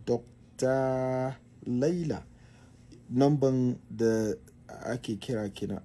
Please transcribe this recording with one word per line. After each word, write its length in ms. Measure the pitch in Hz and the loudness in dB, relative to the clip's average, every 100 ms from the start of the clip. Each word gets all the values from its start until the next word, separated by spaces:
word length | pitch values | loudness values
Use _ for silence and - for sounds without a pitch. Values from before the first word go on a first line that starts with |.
| 117 | -2
Doctor 1300 | 120 - - - - 131 135 131 131 131 127 131 131 - - - | -2 -4 -20 -20 -2 0 2 2 0 0 -2 -2 -6 -14 -12 -4
Laila. 580 | 123 147 175 156 95 - - - - - - - - - | 0 2 0 -2 -4 -8 -20 -20 -20 -20 -20 -20 -20 -4
Number 420 | 123 139 147 135 131 123 123 - | 4 4 6 4 4 2 0 -6
da 440 | 113 113 110 107 - - - - - - | 0 2 2 0 -4 -8 -20 -20 -12 -8
ake 320 | 117 - 104 | -6 -6 -6
kira 300 | - 113 104 | -4 -4 -4
kenan. 300 | - 101 98 | -6 -6 -4